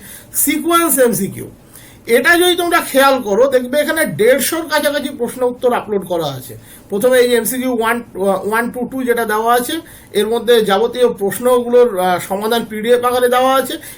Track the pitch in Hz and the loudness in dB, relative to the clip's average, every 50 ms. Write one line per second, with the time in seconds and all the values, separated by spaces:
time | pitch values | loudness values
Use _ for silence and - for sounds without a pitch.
0 | - - - - - - - - - 285 320 - 269 330 339 339 339 311 - 277 | -12 -18 -20 -20 -20 -10 -6 -4 -2 0 -2 -2 0 2 2 2 2 2 2 2
1 | 247 240 185 175 196 - - - - - - - - - - - - - - - | 2 2 2 -2 -4 -6 -6 -12 -14 -16 -18 -20 -20 -20 -20 -20 -20 -20 -20 -16
2 | - 214 233 269 262 330 349 339 359 359 349 349 349 339 339 320 - - - 262 | -2 0 2 2 4 4 4 4 4 2 2 0 0 2 0 0 0 2 2 4
3 | 277 277 269 254 202 208 196 220 262 277 254 254 247 247 277 302 294 311 311 320 | 4 4 4 2 0 -2 2 2 2 4 4 0 0 0 -2 -2 0 0 0 -2
4 | 302 - 160 135 214 247 269 269 - - 330 330 330 285 302 294 294 285 285 285 | -2 -2 0 2 4 4 4 2 0 -2 -4 -6 -4 -2 -2 0 0 0 -2 -2
5 | - 285 - - 240 - - 254 247 247 247 - 175 165 175 185 - 214 208 190 | -6 -6 -6 -6 -8 -8 -4 -4 -4 -4 -4 -2 0 0 0 0 -4 -4 -4 -4
6 | 170 165 175 165 156 143 135 127 - - 143 - - - - - - - 202 202 | -4 -4 -4 -4 -4 -4 -6 -10 -14 -16 -18 -18 -20 -20 -20 -20 -12 -8 -4 0
7 | 247 254 254 247 247 247 240 226 220 - 262 254 254 254 240 220 226 220 233 233 | 2 2 4 4 4 4 2 0 0 -2 -6 -4 -4 -2 -2 -2 -2 -2 -2 -4
8 | - - - 180 196 196 190 185 175 202 220 220 240 240 - 247 240 240 262 262 | -6 -10 -8 -4 -2 0 0 -2 -2 -2 -2 -2 -2 -4 -6 -6 -8 -6 -6 -6
9 | 254 240 226 233 226 214 214 220 226 233 240 240 247 302 311 330 - - - - | -2 -2 -2 -2 0 -2 -2 0 2 2 2 2 0 -2 -6 -8 -10 -14 -20 -20
10 | - - - 202 208 220 233 233 208 240 240 226 202 202 190 196 233 233 240 247 | -20 -6 -4 -2 -2 0 -2 -2 2 4 4 4 4 2 2 0 0 -2 0 0
11 | 247 226 - - 196 190 - - 240 254 247 240 233 240 240 247 240 226 190 180 | 0 0 0 -2 -4 -4 -4 -2 0 2 2 2 0 2 4 4 4 4 2 0
12 | 180 185 180 170 - - 190 202 214 226 233 233 - 196 214 214 214 240 247 247 | 0 0 0 -2 -2 -6 -6 -4 -2 -2 -2 -2 -4 -6 -8 -6 0 2 2 2
13 | 247 247 247 254 247 240 247 254 262 262 269 269 262 269 320 - - - - | 2 0 0 0 2 2 2 2 2 2 2 0 0 -4 -8 -12 -12 -18 -20